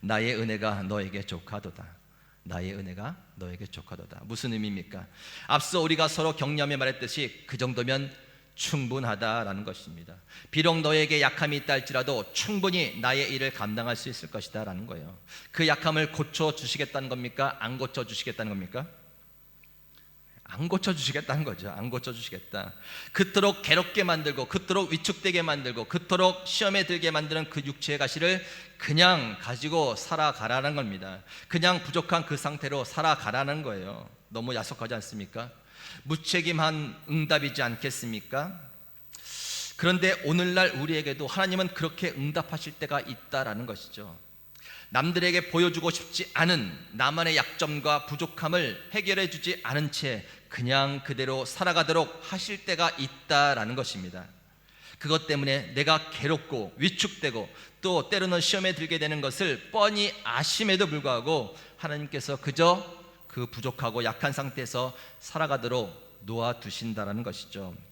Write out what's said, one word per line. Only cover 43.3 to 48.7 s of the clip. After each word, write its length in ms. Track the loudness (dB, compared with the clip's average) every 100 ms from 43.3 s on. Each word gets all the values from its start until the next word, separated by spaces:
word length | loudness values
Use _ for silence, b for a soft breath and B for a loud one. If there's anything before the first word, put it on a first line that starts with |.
| -2 -2 -4 -6
것이죠. 520 | -8 -12 -14 -14 -16 -20 -20 -20 -20 B B B
남들에게 580 | 2 4 4 4 4 2
보여주고 400 | 4 4 4 0
싶지 380 | 0 -4 -6 -2
않은 420 | 2 4 4 2 -6 -12
나만의 440 | 2 2 4 2 4
약점과 720 | 2 0 -2 0 2 2 0
부족함을 840 | -4 -4 -2 0 2 2